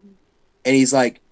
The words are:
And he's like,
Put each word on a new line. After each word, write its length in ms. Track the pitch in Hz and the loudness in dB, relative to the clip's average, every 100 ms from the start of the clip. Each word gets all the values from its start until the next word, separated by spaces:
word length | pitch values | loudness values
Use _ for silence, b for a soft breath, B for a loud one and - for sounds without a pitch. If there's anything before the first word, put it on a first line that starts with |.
| 202 _ _ _ _ _ | _ _ _ _ _ _
And 100 | 127 | -2
he's 180 | 135 127 | 0 2
like, 280 | 135 120 - _ | 0 -2 -6 _